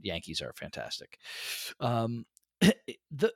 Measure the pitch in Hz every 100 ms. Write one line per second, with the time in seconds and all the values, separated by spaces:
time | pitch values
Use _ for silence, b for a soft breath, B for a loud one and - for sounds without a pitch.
0 | 98 82 - 80 67 - 78 - 55 -
1 | - - B B B B B - 127 120
2 | 113 117 - - _ _ 185 - - -
3 | _ 143 220